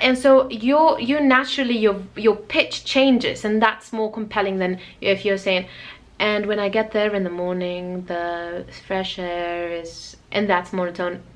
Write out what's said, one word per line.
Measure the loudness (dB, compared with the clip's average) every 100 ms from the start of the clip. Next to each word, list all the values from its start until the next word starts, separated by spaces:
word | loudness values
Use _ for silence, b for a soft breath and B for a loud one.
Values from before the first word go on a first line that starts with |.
and | 2 2
so | 6 6 6
your, | -2 2 6 6 4
you | 0 2
naturally, | 4 4 2 -2 0 2
your, | 2 0 -6
your | 0 2
pitch | 2 0 0 0 -2
changes, | -2 2 4 4 2 -4
and | -2 2
that's | 2 0 -10
more | -4 -4
compelling | -4 -6 -2 -2 0
than | -2 -4 B B
if | 0 0
you're | 0 -2
saying, | 0 -2 -2 B B B -20 _
And | 0 0 0
when | 0
I | 0
get | 0 0
there | 0 0
in | 0
the | -4
morning, | -4 -4 -4 -4 -6 -8 -8
the | -8 -6 -6 -6 -8 -10 -12 -18 -6
fresh | -4 -4 -6
air | -6 -4 -4 -4 -6
is, | -8 -10 -16 -18 -20 _
and | -4 0
that's | 0 0
monotone. | -4 -4 -4 -6 -6 -14